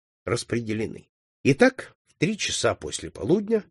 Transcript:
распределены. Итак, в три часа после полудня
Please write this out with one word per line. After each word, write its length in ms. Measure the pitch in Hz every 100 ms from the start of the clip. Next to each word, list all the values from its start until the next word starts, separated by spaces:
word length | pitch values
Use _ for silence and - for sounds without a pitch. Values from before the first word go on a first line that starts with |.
| _ _ -
распределены. 840 | 110 - 117 113 107 110 - - _ _ _
Итак, 520 | 113 139 254 - - _ _
в 120 | -
три 180 | 160 220
часа 380 | - - 117 98
после 340 | - - 80
полудня 540 | - 101 190 202 220 -